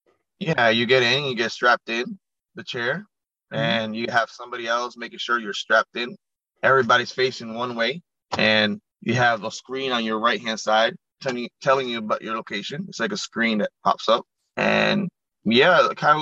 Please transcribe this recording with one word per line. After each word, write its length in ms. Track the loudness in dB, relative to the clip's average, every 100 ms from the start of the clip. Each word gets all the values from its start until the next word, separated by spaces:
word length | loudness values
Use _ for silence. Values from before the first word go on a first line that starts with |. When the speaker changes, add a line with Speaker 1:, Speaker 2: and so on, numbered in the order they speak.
| _ _ _ -6
Speaker 1:
Yeah, 280 | -2 2 4
you 160 | 4 4
get 160 | 4
in, 220 | 4 2
you 100 | 0 -2
get 140 | -4
strapped 360 | 0 2 2 0
in 300 | -4 -6 -10 _ _ _
the 80 | -16
chair, 420 | -10 -4 -4 -4 -8 _ _ _ _
Speaker 2:
Mm-hmm. 100 | -4
Speaker 1:
and 320 | -2 -2 -4 -6
you 100 | -2
have 200 | 0 -2
somebody 360 | -6 -12 -8 -2
else 300 | -2 -4 -8
making 220 | -12 -8
sure 200 | -4 -2
you're 140 | -2
strapped 440 | -6 2 2 2 -4
in. 200 | -8 -10 _ _ _ _
Everybody's 500 | 2 2 4 2 0
facing 420 | -2 -2 -2 -10
one 220 | -8 -6 -2
way, 260 | -4 -4 -12 _ _ 0
and 420 | 2 4 2 -2 _ _
you 100 | -2
have 300 | 2 2 2
a 60 | -4
screen 420 | -10 -10 -6 -4
on 100 | -2
your 160 | -2 0
right-hand 400 | 0 0 -4 -4
side 380 | 2 2 2 -2 _ _
telling, 240 | -6 -6 -8 _
telling 280 | 0 2 0
you 100 | -4
about 240 | -4 -4
your 140 | -4 -8
location. 480 | -8 -10 -8 -10 -10
It's 120 | -6
like 120 | -4
a 40 | -4 -6
screen 300 | -2 0 0
that 120 | -2 _
pops 240 | -2 0 2
up. 160 | 0 -2 _ _ -2
And 520 | 0 2 2 0 -4 -10 _ _
yeah, 440 | 0 4 6 6 4
it 60 | 2
kinda 220 | 2 4